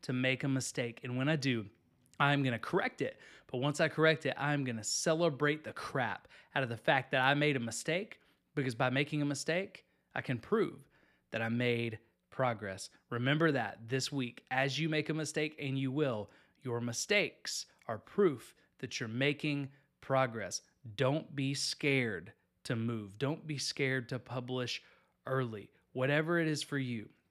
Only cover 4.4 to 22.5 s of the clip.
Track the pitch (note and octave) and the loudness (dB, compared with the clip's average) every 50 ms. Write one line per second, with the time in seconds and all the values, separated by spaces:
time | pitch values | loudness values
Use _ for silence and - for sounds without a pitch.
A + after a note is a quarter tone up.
4.4 | C3+ D3 D3 C#3+ C#3 B2+ A#2 A2+ G#2 - - - - F3 D#3+ D#3+ F3 E3 D3 B2 | 0 0 0 0 0 -2 -4 -4 -4 -4 -2 0 0 2 2 4 4 2 2 2
5.4 | D3 D3 D3+ D3+ - A2 - - - - - C#3 B2 A2 F#2+ - - - - - | 2 2 2 0 -4 -10 -10 -8 -8 -4 -2 0 0 0 -2 -4 -8 -16 -20 -20
6.4 | - _ - C#3+ C3+ A#2 A#2 A2+ - - D3 C3+ B2+ - - C3+ B2+ C3+ C#3+ D3 | -14 _ -2 -2 0 0 -2 -2 2 4 4 4 4 2 2 4 4 4 4 6
7.4 | D3 D3+ C#3+ C3 A#2 A#2 A2 - - - D#3 F#3 G3+ - - - _ _ _ _ | 4 4 2 2 0 -2 -4 -6 -2 -2 -2 -2 -4 -6 -12 -20 _ _ _ _
8.4 | _ _ - D3+ C3+ C3 A#2 A2+ C3+ B2+ B2+ C#3 D3+ C#3+ D3+ D3+ C#3+ C#3+ C#3+ C3+ | _ _ -4 -2 -2 -2 0 0 0 2 2 2 0 0 0 0 0 0 -2 -2
9.4 | - - D#3+ F3+ G3 G3+ - - - _ _ _ _ _ - - - - B2 A2+ | -2 -2 0 0 -2 -4 -10 -18 -20 _ _ _ _ _ -6 -6 -4 -2 -4 -4
10.4 | - - G#3 A3+ F#3 - - - - _ _ _ _ _ _ _ _ - - A2 | -2 0 2 2 2 2 -2 -10 -18 _ _ _ _ _ _ _ _ -8 -4 -2
11.4 | A2+ A2+ A#2 A#2+ B2 B2 A#2+ A#2 A#2 A#2 A2 - _ _ _ _ _ _ - - | -2 0 2 2 4 2 2 2 0 -2 -4 -8 _ _ _ _ _ _ -2 0
12.4 | C3 B2 A#2+ G2+ G#2+ G2 F#2+ F#2+ - - _ _ _ - A#2+ A#2+ B2 C3 D3 D3+ | 2 2 2 0 -4 -8 -8 -8 -10 -14 _ _ _ -6 -4 0 2 2 4 6
13.4 | E3 D#3+ C#3+ C3 A2+ G2+ G2+ - A2+ A2 B2+ C3 B2+ - D3 C#3 B2+ A#2+ - - | 4 4 4 2 0 -2 -6 -10 -8 -4 -2 -2 -2 -2 -2 -4 -4 -4 -6 -10
14.4 | - - C3 B2+ C3+ C#3+ C3+ C#3 D#3+ D#3+ D#3 D#3 D3+ - D#3 D#3 D#3 C#3+ - D#3 | -8 -2 0 2 2 2 0 0 -2 0 0 0 0 0 -2 -2 -2 -2 -2 -2
15.4 | D3+ D3+ D3+ - C#3+ C3+ C3+ C3+ C3+ C3 C3 D3 D3+ C3+ A#2 G#2+ G2+ - - - | -2 -2 -4 -6 -6 -4 -2 0 0 0 0 0 0 0 0 -2 -4 -8 -12 -20
16.4 | _ _ _ _ - B2+ A#2+ A#2 A#2+ A#2+ A#2+ - - - - G#3 F3 - - - | _ _ _ _ -6 -4 -4 -2 -2 -4 -4 -4 -2 2 2 2 2 0 -4 -8
17.4 | - - - - - _ _ _ _ - A2+ G#2+ - - - - G3+ F3 C#3 A#2+ | -10 -8 -6 -8 -8 _ _ _ _ -8 -8 -8 -8 -6 2 4 4 4 4 0
18.4 | - - - _ _ _ _ - - A2 - - B2+ A2 A2 B2 C3+ C#3+ D3 D3 | -8 -16 -20 _ _ _ _ -10 -10 -8 -6 -6 -6 -4 -2 0 2 2 0 0
19.4 | - D3 D3 C#3+ C#3 C3+ - _ _ _ _ _ - - C3+ C3 C3 A#2+ A2+ A2+ | -2 -2 -2 -2 -4 -6 -10 _ _ _ _ _ -4 2 2 4 4 2 0 -4
20.4 | G2+ F2+ G2 - - _ _ _ - A#2 G#2 - C3 B2+ C#3+ D#3+ - - C#3+ C3+ | -6 -6 -6 -8 -10 _ _ _ -16 -10 -2 0 2 2 2 0 -2 -6 -6 -4
21.4 | C3+ C3+ C#3 C3+ - - - - - C#3 C#3 C3+ B2 A2+ G2+ E2 E2 G#2 - _ | -2 -2 -2 -2 -2 -4 -4 -2 0 2 2 2 2 0 -2 -6 -8 -12 -18 _
22.4 | _ _ | _ _